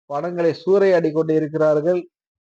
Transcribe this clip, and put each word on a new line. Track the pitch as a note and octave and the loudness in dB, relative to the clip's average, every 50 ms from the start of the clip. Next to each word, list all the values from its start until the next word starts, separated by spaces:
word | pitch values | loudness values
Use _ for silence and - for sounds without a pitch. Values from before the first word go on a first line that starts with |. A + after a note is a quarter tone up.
| _ | _
பணங்களை | - C#3+ D3 D#3+ F3+ F3 F3 E3+ E3 C#3 - - | -10 -8 -8 -6 -6 -4 -2 -2 -2 -2 -2 0
சூறையாடி | F3+ F#3+ G3+ G3 F#3+ F3+ E3+ E3 D#3+ | 0 2 4 4 4 2 2 2 0
கொண்டிருக்கிறார்கள். | D3+ D#3+ D#3+ D#3+ D#3 D#3 D#3 D3+ D#3 D#3 D#3 D#3 D3+ D3+ D3 F3 F3+ F3+ - - _ _ _ _ _ _ _ _ | -2 -2 0 0 0 0 0 -2 -2 0 0 2 2 0 0 -2 -2 -2 -4 -10 _ _ _ _ _ _ _ _